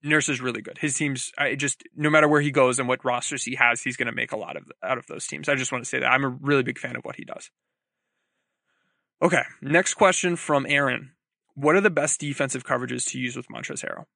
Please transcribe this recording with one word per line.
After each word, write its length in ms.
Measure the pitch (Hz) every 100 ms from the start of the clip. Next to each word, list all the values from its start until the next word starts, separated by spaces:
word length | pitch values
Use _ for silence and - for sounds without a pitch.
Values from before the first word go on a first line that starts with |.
Nurse 240 | 147 151 143
is 140 | 131
really 200 | 127 113
good. 180 | 110 -
His 160 | 151 -
teams, 360 | 147 135 - -
I 180 | 143 139
just, 280 | 139 - - -
no 140 | 151
matter 180 | 156 151
where 140 | 151
he 100 | 147
goes 260 | 139 127 123
and 100 | 123
what 180 | 127 131
rosters 400 | 120 - 139 -
he 100 | 127
has, 260 | 120 117
he's 140 | - 120
gonna 160 | 120
make 200 | 120 120
a 60 | 110
lot 200 | 85 -
of, 60 | - -
out 140 | 92 127
of 100 | -
those 180 | 78 -
teams. 220 | - 151
I 80 | 139
just 160 | 127
wanna 140 | 127 117
say 140 | 131
that 120 | 131
I'm 140 | 127 135
a 40 |
really 340 | 127 139 143
big 140 | 131 127
fan 180 | 127 120
of 80 |
what 120 | - -
he 80 |
does. 260 | - - - _ _ _ _ _ _ _ _ _ _ _ _ _ _ _ _ _
Okay, 220 | 170 175 - -
next 320 | 139 160 185
question 420 | - 196 180 180 170
from 300 | - 147 135
Aaron. 460 | 143 139 123 - _ _ _ _ -
What 200 | 143 175
are 60 |
the 80 | 202
best 300 | 156 147 -
defensive 460 | 147 139 139 131 -
coverages 440 | 127 123 123 -
to 80 | 131
use 180 | 123 120
with 100 | -
Montrezl 380 | 117 120 135 -
Harrell? 200 | - -